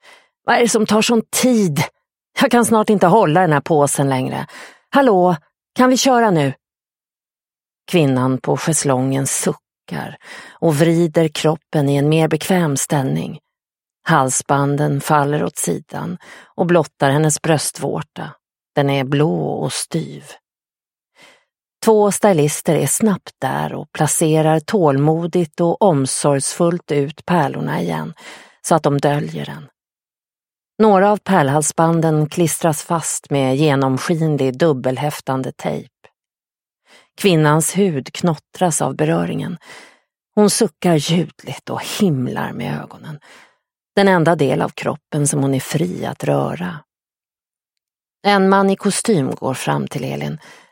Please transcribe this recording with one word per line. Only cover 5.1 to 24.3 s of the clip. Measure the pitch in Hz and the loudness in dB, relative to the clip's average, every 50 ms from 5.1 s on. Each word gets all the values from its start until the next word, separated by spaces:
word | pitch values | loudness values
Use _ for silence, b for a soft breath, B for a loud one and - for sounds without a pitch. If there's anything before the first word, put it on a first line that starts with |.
| 196 180 180 180 170 - _ _ _ _ _ _ - | 4 4 4 4 2 0 _ _ _ _ _ _ 0
kan | - 254 254 | 2 2 4
vi | 262 | 4
köra | - - 269 254 233 233 214 | 2 2 2 4 4 4 2
nu?" | 180 156 143 135 131 _ _ _ _ _ _ _ _ _ _ _ _ _ _ _ _ _ _ _ _ _ _ _ _ _ _ - | 2 2 0 0 -2 _ _ _ _ _ _ _ _ _ _ _ _ _ _ _ _ _ _ _ _ _ _ _ _ _ _ -2
Kvinnan | - 175 151 135 131 127 127 131 131 127 | 0 2 2 4 2 2 2 0 0 -2
på | - 147 143 | 0 -2 -2
schäslongen | 135 - 160 151 - - 143 131 127 131 135 135 135 139 | -2 0 -2 -2 0 0 0 0 0 0 0 -2 -2 -2
suckar | - - - - 190 151 - _ _ _ _ _ - 170 147 - - - B B B B B B B | -4 -4 -4 -4 -4 -4 -6 _ _ _ _ _ -12 -10 -10 -10 -12 -14 B B B B B B B
och | B B - 170 151 | B B 0 0 2
vrider | 139 170 165 165 165 175 160 151 170 165 156 | 2 2 2 4 2 2 2 2 0 0 0
kroppen | - - - 156 135 - _ _ - 156 143 139 | -2 -2 -2 -2 -2 -2 _ _ -2 0 0 2
i | 143 | 2
en | 143 143 151 | 2 2 2
mer | 156 160 160 156 | 2 2 2 2
bekväm | 160 151 - - 190 180 170 151 139 | 0 -2 -2 0 0 0 2 0 -2
ställning. | 135 - - 160 143 131 135 151 160 - - - - _ _ _ _ _ _ _ _ _ _ _ _ - | -4 -4 -2 -2 -2 -2 -2 -4 -4 -6 -8 -10 -16 _ _ _ _ _ _ _ _ _ _ _ _ -2
Halsbanden | - 165 147 131 131 - - - - 143 139 143 139 143 143 147 151 143 143 | 0 2 2 2 2 -2 -4 -2 -2 0 0 0 0 0 0 0 -2 -2 -4
faller | - - 156 147 143 143 147 156 165 | -2 0 0 2 2 0 -2 -2 -4
åt | - - | -4 -6
sidan | - - 180 165 151 151 _ - 143 151 170 180 B B B B B B B B | -6 -6 -4 -6 -6 -8 _ -12 -10 -8 -8 -10 B B B B B B B B
och | - 185 | -4 0
blottar | 165 175 170 147 - _ - 151 139 | 2 2 2 2 0 _ -2 0 2
hennes | 139 151 156 156 151 - - | 2 4 2 2 0 -2 0
bröstvårta. | 156 160 143 - - - - - 143 117 - 151 _ _ - 160 151 - _ _ _ _ _ _ _ - | 0 0 0 0 -4 -8 -6 -6 -6 -6 -6 -8 _ _ -14 -14 -14 -14 _ _ _ _ _ _ _ -4
Den | 147 139 139 | -2 0 0
är | 139 139 131 | 0 -2 -2
blå | 131 147 143 147 170 175 165 147 | -2 0 0 0 0 0 -2 -4
och | 147 143 - 156 143 - | -6 -6 -6 -6 -6 -6
styv. | - - - - 165 156 143 147 143 139 - - - _ _ _ _ _ _ _ _ _ _ _ _ _ _ b b b b b b b b b _ _ _ _ _ - | -8 -10 -8 -8 -8 -8 -8 -14 -18 -20 -20 -20 -20 _ _ _ _ _ _ _ _ _ _ _ _ _ _ b b b b b b b b b _ _ _ _ _ 2
Två | 220 220 214 208 202 190 | 2 4 4 4 2 0
stylister | - - 208 185 151 147 147 - - - - 151 | 2 2 2 4 4 2 0 0 -2 -2 0 0
är | 147 143 | 0 0
snabbt | 135 - - 226 220 185 - _ - - - | 0 -2 0 0 0 0 -2 _ -16 -14 -8
där | - 131 139 147 151 151 - | -6 -4 -4 -4 -4 -6 -8
och | - 151 - - | -10 -12 -12 -4
placerar | - 156 143 - - 170 156 | -2 -2 -2 0 0 0 2